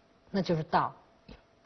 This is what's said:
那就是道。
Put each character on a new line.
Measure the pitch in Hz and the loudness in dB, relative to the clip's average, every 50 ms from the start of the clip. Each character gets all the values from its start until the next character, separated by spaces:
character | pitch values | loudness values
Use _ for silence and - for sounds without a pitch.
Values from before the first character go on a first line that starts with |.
| _ _ _ _ _ - | _ _ _ _ _ -4
那 | - 196 | -2 -2
就 | 175 - 175 | 0 2 0
是 | 156 151 | 0 0
道。 | - - 170 139 123 - - - _ _ _ _ - - - _ _ _ _ _ | 0 2 2 2 0 -4 -10 -20 _ _ _ _ -20 -20 -20 _ _ _ _ _